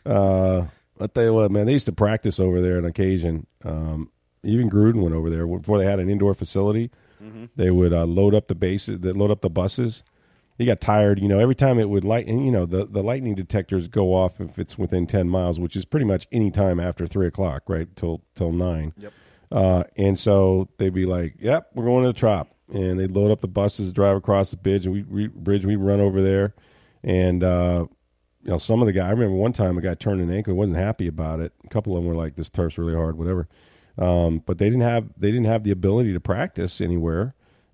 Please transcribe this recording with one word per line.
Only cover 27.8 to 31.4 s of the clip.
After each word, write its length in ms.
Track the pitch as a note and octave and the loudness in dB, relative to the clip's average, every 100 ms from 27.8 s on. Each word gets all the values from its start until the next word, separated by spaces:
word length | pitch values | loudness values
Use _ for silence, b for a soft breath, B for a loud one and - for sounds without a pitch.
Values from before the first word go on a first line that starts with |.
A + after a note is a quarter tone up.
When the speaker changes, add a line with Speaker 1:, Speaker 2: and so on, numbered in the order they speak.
| E2+ _ _ _ _ _ | -2 _ _ _ _ _
Speaker 1:
you 80 | - | -6
know, 60 | E2+ | -4
some 240 | - A2+ | 0 2
of 40 | A2+ | 2
the 60 | |
guys, 140 | F#2+ F#2 | 2 0
I 40 | |
remember 240 | A2+ G#2+ F#2 | 0 0 0
one 180 | A2+ | -2
time 240 | A#2+ F#2 F2 | 0 0 0
a 40 | |
guy 120 | F2+ | -4
turned 280 | E2+ G#2+ F#2+ | -4 -4 -2
an 100 | E2+ | -2
ankle, 240 | F#2+ G#2 F#2 | -2 -2 -2
wasn't 220 | G#2 D#2+ | 0 0
happy 300 | G2+ - F2 | -2 -2 -6
about 340 | D#2 D#2+ D#2+ | -4 -6 -4